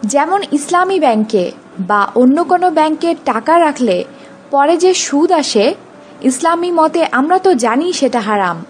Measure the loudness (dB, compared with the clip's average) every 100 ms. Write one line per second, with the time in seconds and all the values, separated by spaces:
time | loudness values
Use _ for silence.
0 | -2 -2 0 -2 -2 -4 -2 -2 0 0
1 | 0 0 0 0 -2 -8 -20 -12 -2 0
2 | 0 2 2 2 2 2 2 2 0 0
3 | -2 -4 -2 -4 2 2 2 0 -2 -2
4 | -4 -12 -20 -20 -4 0 2 4 2 0
5 | -2 0 2 2 2 0 0 -2 -12 -20
6 | -20 -4 -4 0 -2 0 -2 2 0 2
7 | -2 0 0 2 2 2 0 -2 -2 -2
8 | -2 -2 -2 -2 -2 -4 -10